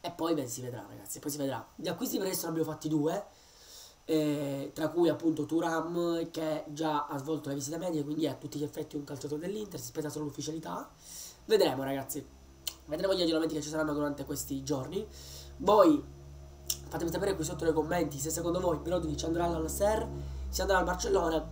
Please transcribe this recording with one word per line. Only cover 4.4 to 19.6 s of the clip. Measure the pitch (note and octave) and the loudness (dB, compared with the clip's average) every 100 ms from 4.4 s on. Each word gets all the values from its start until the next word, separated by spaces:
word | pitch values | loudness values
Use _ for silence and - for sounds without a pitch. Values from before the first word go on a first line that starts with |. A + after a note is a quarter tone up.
| C#3+ C#3 - | -2 -4 -6
tra | - D#3 | -4 -2
cui | E3 E3+ | 4 4
appunto | - E3 D3 C#3+ | 4 2 2 0
Thuram, | E3 E3+ E3 E3 F3 E3+ E3+ D#3+ | 0 2 0 0 0 0 0 -2
che | D#3+ D#3 D3+ D#3 | -2 -2 -2 -4
già | D3 D#3 D3 - | -2 0 0 -2
ha | C#3+ | -6
svolto | C#3 D3+ C#3 | -2 -4 -2
le | C#3 | -4
visite | C3+ E3 | -4 -4
mediche, | F3+ D#3+ | -2 -2
quindi | C#3+ D3+ | -2 0
è | D3+ | 0
a | |
tutti | B2 - C#3+ | -2 -8 -4
gli | |
effetti | D3 - D3+ | -4 -4 -6
un | D3 | -6
calciatore | C#3+ C#3 C#3+ D3+ | -6 -8 -6 -4
dell'Inter, | F3 G#3+ G3+ E3+ | -4 -4 -6 -8
si | - | -8
aspetta | - D3 | -6 -6
solo | D3+ D3+ | -4 -6
l'ufficialità. | C#3 C#3+ D#3+ E3 - D4 - - - - - - | -4 -6 -6 -6 -8 -8 -16 -16 -14 -14 -16 2
Vedremo, | G4+ E3+ C3 | 4 6 2
ragazzi, | C3+ C#3 C#3 C#3+ - - - - - - | -2 -4 -4 -8 -10 -20 -20 -10 -10 -10
vedremo | - D#3 F#3+ | -8 -2 2
gli | F#3 | 4
aggiornamenti | E3 D#3+ D#3+ D3+ | 4 4 2 -2
che | |
ci | D3 | -4
saranno | D#3 D3+ | -2 0
durante | D3 D3 C#3+ | 0 0 -2
questi | C3+ C#3+ - C3+ | -6 -6 -4 -4
giorni. | C3+ C#3 C3+ F#3+ A3 - - - - - | -2 -2 -2 -6 -6 -12 -16 -16 -16 0
Voi | F#3 G#3+ F3 C#3+ - - - - - - - - - | 8 10 10 8 2 -16 -16 -16 -18 -18 -6 -4 -4
fatemi | D#3+ E3+ | -4 -2
sapere | E3+ G3 | 0 0
qui | E3 | 0
sotto | D3+ F3 | -2 2
nei | E3 | 4
commenti | D3+ D#3 F3+ D3+ C#3 | 4 4 2 2 0
se | D3+ | -4
secondo | E3+ E3+ F3+ | 0 0 2
voi | F#3 D3+ | 2 0
Brozovic | E3+ F3+ D#3+ C#3+ | 0 0 0 -2
andrà | E3 E3+ E3+ | 0 2 2
all'Al | E3+ | 0